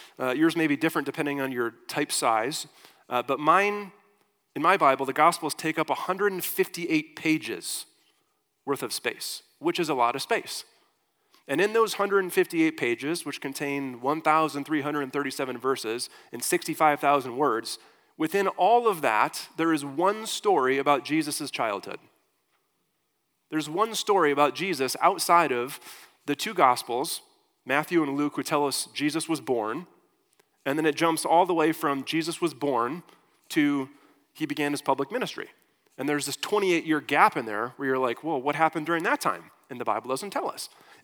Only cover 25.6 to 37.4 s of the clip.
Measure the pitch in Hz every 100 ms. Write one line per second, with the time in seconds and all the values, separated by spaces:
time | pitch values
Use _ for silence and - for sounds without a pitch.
25.6 | 123 - - - - _ - 143 208 185
26.6 | 139 123 - 120 151 - - _ _ _
27.6 | - 139 156 175 147 139 147 - - 151
28.6 | 143 127 - - 147 156 156 151 127 120
29.6 | 104 127 180 _ _ _ _ _ _ _
30.6 | - 147 156 143 165 160 - 165 180 165
31.6 | 156 156 156 139 127 160 160 160 170 131
32.6 | 143 123 120 170 - - _ _ - 165
33.6 | 147 143 135 - _ _ _ - 151 143
34.6 | 147 185 - 135 139 233 220 - - _
35.6 | _ _ _ - 135 147 139 135 - 208
36.6 | 196 170 160 151 135 143 214 160